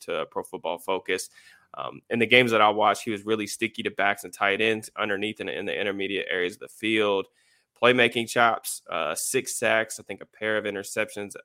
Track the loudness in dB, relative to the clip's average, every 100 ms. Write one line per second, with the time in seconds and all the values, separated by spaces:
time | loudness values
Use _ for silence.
0 | -8 -6 -6 -8 -10 -8 -6 -6 -4 -4
1 | -2 -4 -6 _ -20 _ _ -12 -12 -12
2 | -4 -2 6 6 6 6 6 6 4 2
3 | -2 -6 -2 -2 -4 -4 -6 -4 -6 -2
4 | 0 -2 -8 -2 0 2 0 0 -4 -6
5 | -4 -2 -4 -6 -6 -6 -4 -4 -4 -4
6 | -4 -4 -4 -2 -4 -6 -16 -6 0 2
7 | 2 0 -4 _ _ _ _ _ 4 6
8 | 4 2 -2 4 4 4 -4 -10 -6 -4
9 | -4 -4 -2 -4 -4 -2 0 2 0 -8
10 | -14 -14 -16 -6 -4 -2 -2 -6 -6 -6
11 | -6 -8 -12 -14